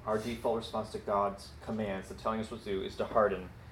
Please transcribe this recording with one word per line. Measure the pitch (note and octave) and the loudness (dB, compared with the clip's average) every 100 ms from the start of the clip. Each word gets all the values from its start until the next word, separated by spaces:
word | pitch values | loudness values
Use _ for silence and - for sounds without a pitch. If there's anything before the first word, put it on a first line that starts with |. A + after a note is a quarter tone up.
| - | 0
our | G#2+ | 0
default | A#2+ A2+ B2 A2+ | 0 0 2 0
response | A2+ A2 G#2+ | 0 -4 -4
to | G#2 | -6
God's | - G2+ G2+ G2 - - | 2 4 4 0 -10 -12
commands, | - A2 G#2+ F#2+ F#2 | -6 -2 0 -2 -6
to | |
telling | F#2+ A2+ A2 | -4 -2 0
us | A2 | -2
what | A2+ | -6
to | - | -4
do, | F#2+ | -2
is | G2 - | -2 -2
to | G#2 | 2
harden. | A#2+ G#2 F#2 F#2 - - | 6 6 4 -4 -12 -16